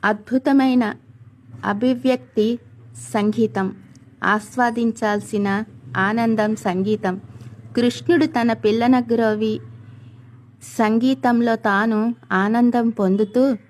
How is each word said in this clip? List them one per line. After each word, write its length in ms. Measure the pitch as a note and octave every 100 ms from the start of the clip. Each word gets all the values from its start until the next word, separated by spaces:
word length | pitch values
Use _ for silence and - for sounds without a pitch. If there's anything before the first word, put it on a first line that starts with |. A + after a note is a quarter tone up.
అద్భుతమైన 800 | G3 G#3 - C4 C#4 C#4 C4 B3 A3 - - - - - - -
అభివ్యక్తి 840 | G3 G3+ B3 B3 B3+ B3+ - - G#3+ A#3+ - - - - -
సంగీతం. 560 | A3 G#3 G#3+ A3 G#3 F#3+ - - - - -
ఆస్వాదించాల్సిన 1200 | F3+ G#3+ G#3 - A#3+ A#3 A#3 A3+ G#3+ G#3 G3+ G#3+ G3+ G3 A3 - - F#3+
ఆనందం 600 | F#3+ A3+ A#3 A3 G#3+ G#3+
సంగీతం. 640 | G3+ F3+ F#3+ G#3+ G3 F#3 - - - - - -
కృష్ణుడు 500 | A#3+ A#3+ - E4+ D#4
తన 260 | B3+ A#3
పిల్లనగ్రోవి 1000 | A3+ G#3+ A3+ A#3+ B3+ A#3 A#3 A3+ G#3+ A3 G#3+ - - - - - - - - - -
సంగీతంలో 960 | - - G#3+ A3+ B3+ C4 C4 A#3 A#3 A3+
తాను 580 | A3 G3 A3+ G#3+ A3+ A#3 -
ఆనందం 560 | F#3+ G3+ A#3 A#3+ A#3+ A#3
పొందుతూ 680 | A3+ F#3+ G3 G#3 B3 C4 A3 -